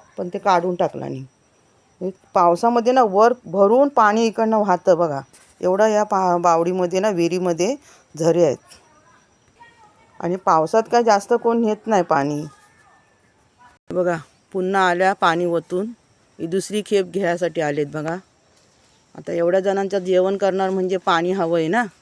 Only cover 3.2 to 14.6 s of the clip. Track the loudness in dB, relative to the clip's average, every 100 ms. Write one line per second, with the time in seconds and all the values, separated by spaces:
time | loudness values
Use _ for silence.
3.2 | 2 2 -4 0 4 4 2 2 2 2
4.2 | 0 0 0 0 2 0 2 2 0 -4
5.2 | -10 _ _ -6 -2 2 2 2 0 0
6.2 | 0 2 4 2 2 -2 -2 -2 -2 0
7.2 | 0 0 -2 -2 -2 -4 -12 _ _ -2
8.2 | 2 4 2 0 _ -20 _ _ _ _
9.2 | _ _ _ _ -20 _ _ _ _ -10
10.2 | -6 -4 2 2 4 0 2 2 4 2
11.2 | 2 0 0 0 0 -2 0 0 2 0
12.2 | 0 -4 -10 -18 _ _ _ _ _ _
13.2 | _ _ _ _ -20 _ -8 -4 -2 -4
14.2 | -8 _ _ -6